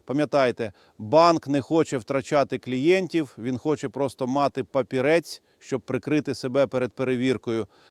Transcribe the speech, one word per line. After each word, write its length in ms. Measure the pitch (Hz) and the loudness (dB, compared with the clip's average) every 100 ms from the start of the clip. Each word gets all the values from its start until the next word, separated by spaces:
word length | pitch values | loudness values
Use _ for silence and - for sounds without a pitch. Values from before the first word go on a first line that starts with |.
Пам'ятайте, 680 | - 135 147 143 127 113 110 - _ - | -6 -4 0 2 2 0 -8 -10 _ -14
банк 500 | 107 151 170 165 131 | 2 6 6 4 0
не 120 | 143 | -4
хоче 380 | - 160 151 135 | 0 0 0 -2
втрачати 600 | - 139 - 147 131 127 | -4 -4 0 0 0 -4
клієнтів, 760 | - 127 156 190 180 170 139 - | -6 -2 2 2 0 -4 -6 -8
він 200 | 117 127 | -8 -4
хоче 300 | 156 147 131 | -2 -2 -4
просто 380 | 131 139 - 127 | -4 -6 -4 -4
мати 380 | 139 139 - | 0 0 -2
папірець, 800 | 113 135 120 131 135 165 - - _ _ | -4 -4 -2 -2 2 2 0 -16 _ _
щоб 220 | - 127 | -8 -8
прикрити 540 | - 123 - 151 143 | -4 -6 -2 -2 -2
себе 320 | 120 131 131 131 | -6 -2 0 0
перед 260 | 131 123 | 0 -4
перевіркою. 720 | - 131 127 131 110 - 113 104 _ _ | -4 -4 0 0 0 -2 -4 -4 _ _